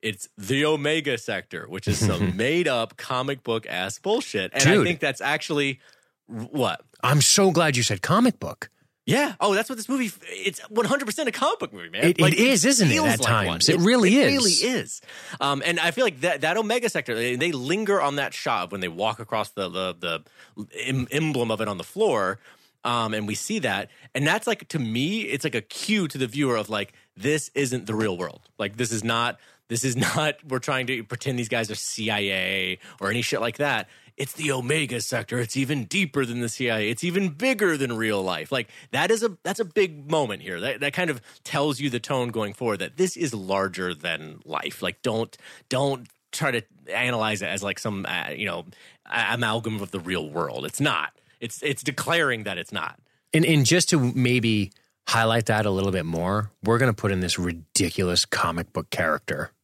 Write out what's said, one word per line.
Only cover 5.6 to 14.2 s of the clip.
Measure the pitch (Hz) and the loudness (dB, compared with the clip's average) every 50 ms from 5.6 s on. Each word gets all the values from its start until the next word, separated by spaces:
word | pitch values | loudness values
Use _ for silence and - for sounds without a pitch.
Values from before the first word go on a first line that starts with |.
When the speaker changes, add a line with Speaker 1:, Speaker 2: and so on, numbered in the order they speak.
| 143 139 131 - _ - _ _ _ _ _ _ _ | 0 -2 -2 -6 _ -20 _ _ _ _ _ _ _
Speaker 1:
what? | _ 113 110 113 - - 147 123 101 82 - - _ _ _ | _ -10 -10 -10 -6 -2 0 0 0 0 -4 -10 _ _ _
Speaker 2:
I'm | - 120 143 151 | 0 2 4 4
so | 135 - - 208 196 190 | 6 6 6 6 6 6
glad | 160 160 170 156 139 | 6 4 4 4 2
you | 123 | 2
said | 117 - 107 95 | 2 0 0 -2
comic | - - 170 214 240 254 - - | 0 2 4 6 6 4 2 0
book. | - - - _ - - _ _ _ _ _ _ _ | -6 -10 -8 _ -14 -16 _ _ _ _ _ _ _
Speaker 1:
Yeah. | - - 262 294 294 202 - | 0 2 2 2 0 0 0
Oh, | - 208 196 | 2 2 2
that's | 196 226 - | 2 0 -2
what | 262 | -4
this | 226 214 - | -10 -4 -2
movie | 269 269 247 | -2 -2 -2
f-, | 208 165 - - 170 | -2 -6 -10 -16 -14
it's | 185 190 190 196 - - 214 - | -12 -4 -4 -4 -4 -4 -16 -4
one | 214 220 240 | 0 0 2
hundred | - 262 285 277 | 2 2 0 0
percent | 220 302 - 311 247 | -2 -2 -2 -2 -2
a | |
comic | - - 269 311 466 - | -2 0 0 0 0 0
book | - - | -6 -10
movie, | - 95 85 82 | -10 -14 -14 -8
man. | 82 101 - | -2 2 4
Speaker 2:
It, | 175 175 - | 4 4 6
it | |
Speaker 1:
Like, | 160 151 - | 4 4 6
it | 165 | 6
Speaker 2:
is, | 220 262 269 196 151 | 6 6 6 6 4
isn't | 254 277 247 202 147 | 4 4 6 6 6
it, | |
Speaker 1:
feels | 113 104 - - | 6 6 4 4
Speaker 2:
at | 113 113 | 4 4
Speaker 1:
like | - 110 - 110 98 | 4 4 4 4 4
one. | |
Speaker 2:
times? | 87 80 85 - - | 2 2 2 4 4
It | 156 | 4
Speaker 1:
It, | 175 170 | 6 6
Speaker 2:
really | 208 247 247 214 - 220 | 6 6 6 6 6 6
Speaker 1:
it | 277 | 6